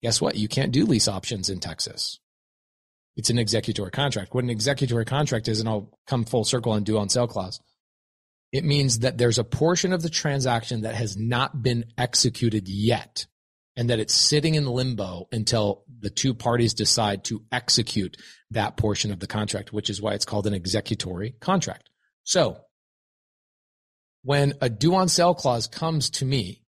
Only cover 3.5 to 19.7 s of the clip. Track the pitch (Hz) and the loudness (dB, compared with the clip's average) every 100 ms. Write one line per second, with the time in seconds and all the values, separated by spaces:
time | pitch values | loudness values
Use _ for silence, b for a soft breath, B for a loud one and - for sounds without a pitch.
3.5 | 110 - 107 95 - 143 117 95 123 123 | 0 0 -4 -4 -2 0 -2 -4 -2 -2
4.5 | 113 117 135 131 120 113 135 147 117 110 | 0 0 0 0 0 0 0 0 0 0
5.5 | 107 110 110 98 _ - 131 110 127 107 | -2 0 -2 -6 _ -4 -2 0 0 2
6.5 | 127 117 107 101 107 101 127 120 110 92 | 0 0 0 2 0 2 0 0 -2 -8
7.5 | - _ _ _ _ _ _ _ _ _ | -10 _ _ _ _ _ _ _ _ _
8.5 | 131 151 143 135 117 127 117 123 117 113 | -4 2 2 2 2 0 2 2 4 0
9.5 | - 156 175 180 180 160 160 156 139 127 | 2 2 2 0 0 -2 -2 -2 0 0
10.5 | 117 113 117 107 113 113 95 110 120 135 | 0 -2 -6 -4 -4 -6 -4 -2 0 0
11.5 | 147 117 120 117 - 123 - 131 113 117 | 0 0 0 -4 -4 -2 2 0 2 0
12.5 | 107 95 98 107 113 - - - _ _ | 0 -4 0 2 0 -2 -12 -12 _ _
13.5 | _ _ - 117 117 107 - - 151 151 | _ _ -4 0 0 2 2 4 4 2
14.5 | 156 143 123 127 117 98 90 92 113 107 | 2 0 -2 -2 -4 -6 -8 -8 -4 0
15.5 | 117 104 101 _ 120 101 - 135 117 120 | 2 2 -2 _ -10 -8 -2 -2 0 0
16.5 | 120 117 - 107 - 110 101 - 107 - | 2 2 2 0 2 2 0 -4 -8 -4
17.5 | 123 - - 107 - 92 - B B B | -6 2 2 2 -2 -4 -6 B B B
18.5 | 110 104 - 110 101 107 95 98 107 107 | -2 -2 0 -2 0 -2 -4 -6 -4 -2
19.5 | 98 104 | -4 -6